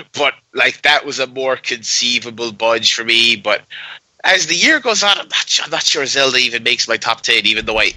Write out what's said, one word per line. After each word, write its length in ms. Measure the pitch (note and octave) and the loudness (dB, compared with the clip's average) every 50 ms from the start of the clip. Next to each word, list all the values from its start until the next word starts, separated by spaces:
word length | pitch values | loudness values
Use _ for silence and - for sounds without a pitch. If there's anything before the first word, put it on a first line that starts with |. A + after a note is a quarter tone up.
| E3+ _ - | -8 _ -4
but, 220 | C3 C#3+ C3 - - _ _ - | -2 -2 -2 -2 -4 _ _ -2
like, 300 | B2+ B2 B2+ - - - | 0 0 0 0 0 2
that 240 | C#3+ D3 C#3 - | 2 2 2 2
was 140 | C#3+ B2+ B2+ | -2 -4 -4
a 80 | C3 B2+ | -4 -4
more 280 | B2+ C3+ C3 C3 B2+ | -4 -4 -2 -2 -2
conceivable 960 | A#2+ - - B2+ A#2 A2 - - - A#2+ B2 A#2+ A#2+ A2 A#2+ A2+ A2+ A#2 A#2 | -2 -2 -6 -6 -6 -4 -4 -2 0 0 0 0 -2 -4 -6 -8 -6 -6 -6
budge 420 | G#2+ G2 A2+ A2+ A#2 A#2 A#2 - - | -4 0 0 2 2 2 2 2 0
for 120 | - A2+ | 0 0
me. 320 | A2+ A#2 A#2 A#2 A#2 A#2 | 2 2 4 4 4 2
But 260 | G2+ G2 G#2 G#2 - - - - - - - - - _ _ _ _ - | 0 0 0 0 0 -2 -6 -16 -16 -14 -14 -16 -18 _ _ _ _ 0
as 240 | - F#3 F3+ D#3 D#3 | 2 2 2 2 0
the 80 | E3+ | -2
year 240 | F3 G3+ C#4 D#4+ D4 | 0 2 2 2 2
goes 240 | A#3+ B3 G#3+ G3 G3+ | 2 0 0 2 2
on, 80 | G3+ G3 | 2 0
I'm 120 | F3+ - - | 0 -2 -4
not 200 | - - - - | -4 -4 -2 -2
su-, 140 | - - - | -2 -2 -2
I'm 80 | D#3 | -2
not 140 | D#3 D3+ - | -4 -2 -2
sure 200 | - - D#3+ C3+ | 0 0 0 -2
Zelda 320 | B2 B2+ C#3 C#3 C3+ B2 B2+ | -2 0 2 2 2 2 2
even 260 | B2+ A#2+ A#2 A#2 A#2 | 0 0 -2 -2 -2
makes 240 | A#2+ B2 - - - | 0 0 0 0 -2
my 80 | A2+ | -2
top 240 | A2 - A#2+ A2+ - | -2 0 -2 -4 -2
ten, 260 | - - A#2 A2+ G#2 | 0 0 2 2 2
even 200 | G#2+ G#2+ A2 A2+ | 2 0 0 0
though 120 | A2+ G#2+ A2 | 0 0 2
I, 140 | G#2 F#2+ - | 2 0 2